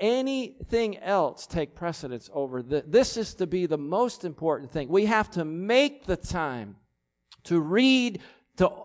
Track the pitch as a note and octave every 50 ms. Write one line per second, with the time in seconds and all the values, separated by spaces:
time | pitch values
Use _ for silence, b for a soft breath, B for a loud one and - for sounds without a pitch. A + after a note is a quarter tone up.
0 | G3 A3 A#3+ C4 C4 C4+ C4+ C4 B3 - - - - - A3+ A#3 A#3 G#3+ F#3+ -
1 | - F#3 G3+ F#3+ D#3+ C3+ - - - - - E3+ D3 D3 - - F3 E3+ E3 -
2 | - C3 B2 A2+ - - - C#3+ C#3 C3 B2+ B2+ A#2+ B2 D3 D3 - D3+ D#3 A#3+
3 | C4 - - A3+ G#3+ - - - F#3 D#3+ E3 F#3 F3+ D#3 D#3 D3+ C#3+ D3 F3 G#3
4 | B3 A#3+ - - - F3 C#3+ - D#3+ D#3+ D3 A#2+ C#3 B2 - D#3+ C#3 B2+ E3+ G3
5 | G#3 G#3+ A3+ G#3+ G#3 - - F3 D#3+ D#3 D#3+ E3+ F#3+ G#3 A#3 C4 C#4+ C#4+ C#4+ -
6 | - - F3+ E3 - - - F3 D#3+ C#3+ B2+ A#2+ G#2+ G2+ G2 _ _ _ _ _
7 | _ _ _ _ _ _ - _ - - E3+ E3+ D3+ D3+ F3+ A3+ B3+ C4 C4 B3+
8 | B3 A#3+ F#3+ F3 b b b b b b _ - F#3 - - - -